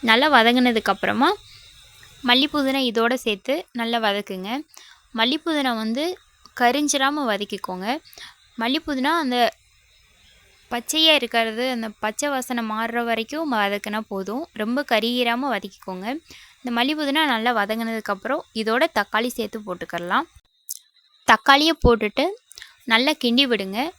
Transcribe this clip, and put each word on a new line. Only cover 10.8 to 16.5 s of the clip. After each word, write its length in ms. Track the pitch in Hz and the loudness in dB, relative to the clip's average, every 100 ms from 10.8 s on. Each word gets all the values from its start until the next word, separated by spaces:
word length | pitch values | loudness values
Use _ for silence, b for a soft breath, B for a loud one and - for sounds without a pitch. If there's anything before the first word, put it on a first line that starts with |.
| 233 311 320 | -4 2 4
இருக்கிறது, 500 | 302 240 233 226 220 254 | 4 2 0 0 -2 -4
அந்த 160 | 247 226 208 | -4 -6 -6
பச்சை 260 | 214 214 294 | -6 -4 -2
வாசனை 340 | 277 247 247 | -2 -4 -4
மாறுற 340 | 226 214 226 233 | -4 -4 -4 -4
வரைக்கும் 480 | 233 226 226 294 320 | -2 -2 -4 -6 -2
வதக்குனா 480 | 233 202 202 208 208 220 | 0 0 -2 -4 -6 -6
போதும். 360 | 196 190 226 330 | -8 -6 -6 -8
ரொம்ப 320 | - 214 247 285 | -6 -4 -2 0
கருகிராம 600 | 226 226 247 240 240 277 | 0 0 0 0 0 -2
வதக்கிக்கோங்க. 560 | 214 196 - - 185 196 285 - B B | -4 -6 -16 -12 -10 -8 -10 -12 B B